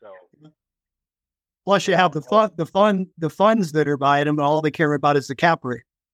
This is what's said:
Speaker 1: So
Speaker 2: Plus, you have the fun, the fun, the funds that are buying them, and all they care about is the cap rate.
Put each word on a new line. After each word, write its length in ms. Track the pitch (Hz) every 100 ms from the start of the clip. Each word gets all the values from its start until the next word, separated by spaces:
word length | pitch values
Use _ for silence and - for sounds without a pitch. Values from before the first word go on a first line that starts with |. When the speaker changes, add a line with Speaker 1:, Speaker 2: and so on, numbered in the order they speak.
Speaker 1:
So 100 | 208 185 180 _ 156 _ _ _ _ _ _ _ _ _ _ _ -
Speaker 2:
Plus, 200 | 202 -
you 80 |
have 180 | 175 180
the 100 | 151
fun, 280 | - 208 214 -
the 100 | 156
fun, 400 | 190 214 190 185 -
the 120 | 156
funds 420 | - 208 226 165
that 140 | 156 143
are 100 | 139
buying 260 | 139 143
them, 140 | 147 151
and 80 | 143
all 160 | 156
they 80 | 156
care 220 | 143 151
about 220 | 143 147 143
is 120 | 131
the 60 | 135
cap 240 | 175 165
rate. 200 | 127 117 - _ _